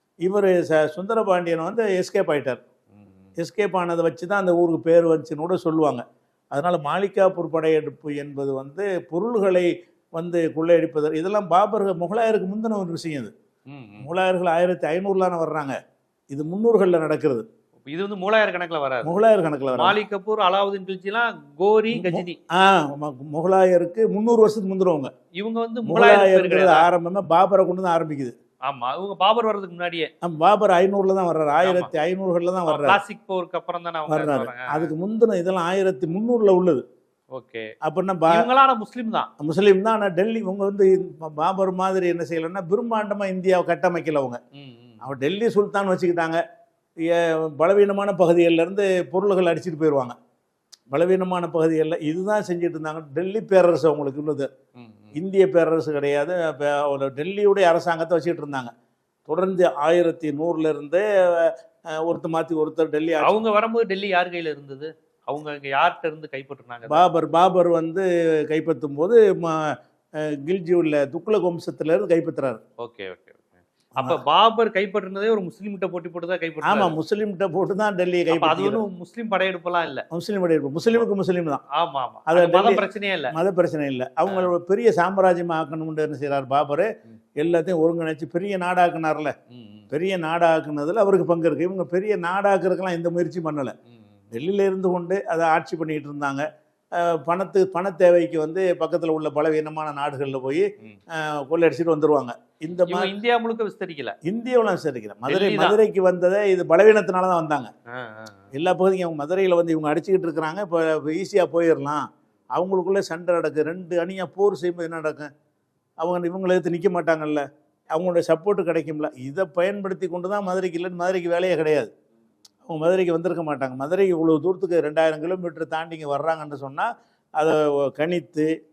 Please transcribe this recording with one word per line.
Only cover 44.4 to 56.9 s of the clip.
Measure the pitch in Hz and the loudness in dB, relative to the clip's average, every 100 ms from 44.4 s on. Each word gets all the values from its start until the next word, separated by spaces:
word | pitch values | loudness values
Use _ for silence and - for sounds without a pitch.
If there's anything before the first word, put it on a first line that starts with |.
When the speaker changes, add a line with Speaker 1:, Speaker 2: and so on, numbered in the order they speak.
| _ | _
Speaker 2:
ம், | 139 | -20
ம். | 139 117 120 110 | -20 -20 -20 -16
Speaker 1:
அவர் | 127 135 | -12 -4
டெல்லி | 139 202 233 | -4 0 0
சுல்தான் | 190 202 202 196 | 2 0 0 0
வச்சுக்கிட்டாங்க. | 180 180 170 160 165 165 - _ _ _ - | 0 0 0 0 -2 -4 -8 _ _ _ -6
ஏ, | 165 170 170 160 160 139 | 0 2 2 0 -2 0
பலவீனமான | 170 202 202 202 202 | 2 4 4 2 0
பகுதிகள்ல | 185 170 175 170 165 | 2 4 6 6 4
இருந்து | 170 196 196 185 139 | 2 0 0 0 -2
பொருள்கள் | 185 202 190 175 | 0 2 2 2
அடிச்சிட்டு | 160 180 151 | 0 -4 -2
போயிருவாங்க. | 156 139 123 123 _ _ _ _ _ - - | 0 2 -2 -8 _ _ _ _ _ -20 -6
பலவீனமான | 139 180 190 185 180 170 | 0 2 0 0 -4 -4
பகுதிகள்ல | 160 160 160 156 170 | 0 0 2 2 0
இதுதான் | 151 170 190 214 185 | -2 -2 0 -2 -2
செஞ்சுட்டு | 175 170 156 | -2 -4 -4
இருந்தாங்க. | 156 160 151 | -8 -10 -10
டெல்லி | 143 190 214 | -6 -4 -4
பேரரசு | 160 185 175 156 156 | 2 4 6 4 2
அவங்களுக்கு | 147 139 139 | 0 -2 -6
உள்ளது. | 151 139 135 - _ | -6 -4 -6 -10 _
Speaker 2:
ம், | 123 | -20
ம். | 117 107 107 | -20 -20 _
Speaker 1:
இந்திய | 143 190 190 175 | -10 0 4 6
பேரரசு | 170 160 160 156 | 6 4 2 0
கிடையாது. | 147 143 143 147 180 | -2 0 0 0 -2
அப்ப | 160 139 143 143 | -2 -2 0 0
ஒரு | 147 | 0